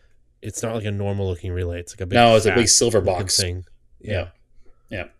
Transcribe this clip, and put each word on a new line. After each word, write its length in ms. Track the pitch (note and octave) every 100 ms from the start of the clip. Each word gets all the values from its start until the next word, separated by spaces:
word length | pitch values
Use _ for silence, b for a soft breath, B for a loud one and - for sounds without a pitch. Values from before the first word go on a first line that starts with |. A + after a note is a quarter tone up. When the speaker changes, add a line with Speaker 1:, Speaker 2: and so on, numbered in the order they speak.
| _ _ _ _
Speaker 1:
it's 220 | A2 -
not 120 | A2+ A2+
like 100 | G#2
a 60 |
normal 360 | G2+ G2+ G2 F#2+
looking 240 | F2+ F#2
relay. 280 | F2+ F2+ F2
It's 120 | F2
like 60 | -
a 40 | F2+
big 100 | A#2+
Speaker 2:
No, 200 | A#2 A2
it's 80 | G2+
a 40 |
Speaker 1:
fat 40 | G2+
Speaker 2:
big 100 | G#2+
silver 300 | - A#2 G#2+
Speaker 1:
looking 140 | F#2 F2+
Speaker 2:
box. 120 | F#2+ -
Speaker 1:
thing. 280 | F2+ F2+ - - _ -
Speaker 2:
Yeah. 120 | -
Speaker 1:
Yeah. 180 | G2 F2 _ _ - - - -
Speaker 2:
Yeah. 180 | G2+ -